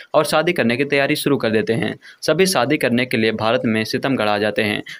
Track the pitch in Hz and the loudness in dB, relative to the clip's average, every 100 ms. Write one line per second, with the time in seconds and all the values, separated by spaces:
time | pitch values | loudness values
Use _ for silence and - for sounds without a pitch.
0 | - 151 147 156 160 175 117 123 143 139 | -2 0 2 0 0 0 0 0 0 0
1 | 139 147 143 135 113 107 107 113 107 110 | 0 0 0 0 2 0 0 -2 -4 -6
2 | - - - 156 185 131 120 151 127 120 | -16 -6 -2 2 2 2 0 0 0 0
3 | 127 113 110 107 110 127 120 110 110 131 | 0 0 0 0 0 0 0 -2 -2 -2
4 | 139 120 107 104 107 113 107 104 - | -2 0 0 2 0 0 -2 -2 -6